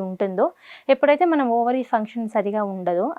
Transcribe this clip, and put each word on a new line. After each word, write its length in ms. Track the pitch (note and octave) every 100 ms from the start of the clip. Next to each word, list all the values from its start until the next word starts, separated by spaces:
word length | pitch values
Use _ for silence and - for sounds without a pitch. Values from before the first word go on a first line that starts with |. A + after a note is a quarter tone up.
| F#3+
ఉంటుందో, 360 | F#3 G3+ F#3 C#4 - - - - C4+
ఎప్పుడైతే 300 | C#4+ D4 F4
మనం 160 | D#4 C4 A#3
ఓవరీ 260 | A#3 B3+ B3
ఫంక్షన్ 360 | A#3 G#3+ A#3+ A3+ A3
సరిగా 280 | G3+ G#3+ G3+ F#3+
ఉండదో, 320 | F3+ F3 A3+